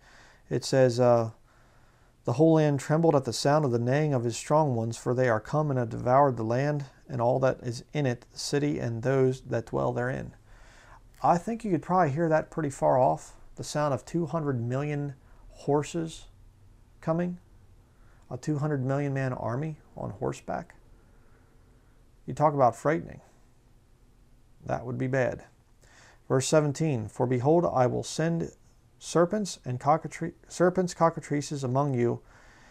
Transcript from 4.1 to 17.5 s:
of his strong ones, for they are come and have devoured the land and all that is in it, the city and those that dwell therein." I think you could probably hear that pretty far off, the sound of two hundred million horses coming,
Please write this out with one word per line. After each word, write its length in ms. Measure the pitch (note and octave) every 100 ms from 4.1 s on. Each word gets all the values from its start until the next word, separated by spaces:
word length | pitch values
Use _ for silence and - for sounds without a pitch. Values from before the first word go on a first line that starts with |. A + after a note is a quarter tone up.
of 120 | C3
his 120 | A#2+ A2+
strong 380 | - D3+ D3+
ones, 220 | A#2 A2+ A2+
for 180 | -
they 140 | B2+ B2+
are 120 | G#2+
come 300 | - D3 D3+
and 80 | B2+
have 100 | A#2
devoured 480 | A#2 A#2+ C3 C#3+ A#2
the 60 |
land 440 | A2 B2 C#3+ D3 C#3 - -
and 120 | B2+
all 180 | A#2 C3
that 200 | C3 -
is 240 | B2+ A#2 -
in 140 | D3+ C3+
it, 200 | A#2+ -
the 60 | -
city 420 | - C#3+ D3 D3
and 220 | B2 A#2
those 400 | A#2+ C3+ C3 C3
that 240 | C3+ A#2+ A#2
dwell 260 | C#3 C3
therein." 420 | B2 B2 C3+ - - - - - - - - - -
I 160 | C4+ F3
think 260 | G#3+ A3+
you 60 | G#3+
could 120 | D#3+
probably 280 | - F#3 D#3
hear 180 | C#3+ E3
that 220 | D#3 D#3
pretty 200 | - D3
far 280 | - D3+ C#3
off, 380 | C3+ D3+ - - -
the 100 | -
sound 300 | B2+ D3+ D3
of 100 | B2+
two 220 | - E3+ D#3
hundred 340 | E3 C#3+ B2
million 540 | A#2 C3 D3 D3 C#3+ C3+ - - -
horses 760 | - - D3 C#3 E3+ E3 - - - - - - - - -
coming, 380 | - E3 F3 F3 -